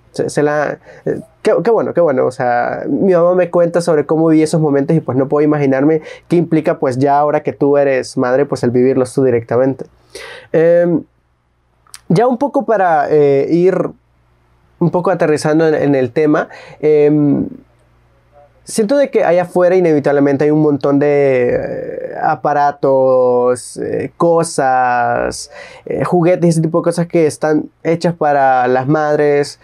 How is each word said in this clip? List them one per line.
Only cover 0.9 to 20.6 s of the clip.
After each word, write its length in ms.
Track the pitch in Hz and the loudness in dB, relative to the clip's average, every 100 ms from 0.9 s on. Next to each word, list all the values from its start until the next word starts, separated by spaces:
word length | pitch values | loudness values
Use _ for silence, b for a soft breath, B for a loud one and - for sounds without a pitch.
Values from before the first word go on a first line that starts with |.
| B | B
eh, 160 | - - - _ | -8 -8 -10 _
qué, 120 | - 208 | -2 0
qué 80 | 202 | 0
bueno, 240 | 214 123 | 0 0
qué 60 | 143 | 0
bueno. 260 | 170 131 131 | 0 0 -2
O 60 | |
sea, 500 | 127 123 120 123 120 - | -2 -2 -2 -2 -6 -6
mi 240 | 131 196 | -2 0
mamá 240 | 175 175 180 | 2 2 2
me 120 | 175 | 0
cuenta 320 | 175 170 175 | 0 0 0
sobre 260 | 170 156 143 | 0 -2 0
cómo 200 | 160 160 | 0 2
viví 160 | 156 | 2
esos 180 | 156 165 | 2 0
momentos 360 | 156 139 139 160 | 0 0 0 -2
y, 40 | |
pues, 160 | 147 127 | -2 -2
no 120 | 139 | -2
puedo 160 | 147 | 0
imaginarme 580 | 151 151 143 135 147 160 B B - | 0 0 0 2 0 0 B B -2
qué 80 | |
implica, 460 | 175 170 165 175 156 | -2 0 0 0 -2
pues, 180 | 135 127 | -2 0
ya 180 | 139 143 | 0 2
ahora 280 | 147 151 | 0 -2
que 80 | 151 | -4
tú 240 | 127 143 143 | -2 0 2
eres 400 | 139 131 120 - | 2 0 -4 -4
madre, 280 | 123 131 | 0 0
pues, 200 | 139 139 | 0 -2
el 80 | 123 | -2
vivirlos 420 | 123 127 135 123 | 2 2 0 -2
tú 80 | - | 0
directamente. 140 | 131 117 117 120 135 131 - _ B B B B B | 0 0 -2 -2 0 -4 -10 _ B B B B B
Em, 540 | 156 165 170 175 170 - _ _ _ _ _ _ _ _ - - | 0 4 4 2 0 -4 _ _ _ _ _ _ _ _ -14 -2
ya 180 | 175 247 | 2 2
un 120 | 240 | 0
poco 260 | 277 277 | -2 -2
para, 420 | 233 214 180 156 139 | -2 0 2 2 2
eh, 360 | 151 143 139 139 | 2 4 2 0
ir 400 | 160 180 180 170 - _ _ _ _ _ _ _ _ | 2 2 2 -2 -4 _ _ _ _ _ _ _ _
un 120 | 170 | -2
poco 200 | 180 180 | 0 0
aterrizando 580 | 170 165 147 156 156 160 | 0 0 0 0 2 2
en, 60 | |
en 200 | 151 143 | 2 2
el 160 | 139 127 | 0 0
tema, 380 | 160 151 160 - B B B | 0 0 0 -2 B B B
em, 680 | 156 151 147 151 147 143 - - - _ _ _ _ _ _ _ _ _ | 0 4 4 2 2 0 -4 -10 -20 _ _ _ _ _ _ _ _ _
siento 320 | - - 208 285 | -8 -4 0 0
de 140 | 277 | 0
que 140 | 220 | 0
allá 180 | - 175 | 2 0
afuera 340 | 175 180 180 185 | 0 0 2 2
inevitablemente 680 | 175 147 143 143 143 139 | 2 2 2 2 2 2
hay 60 | 151 | 0
un 120 | 151 | 2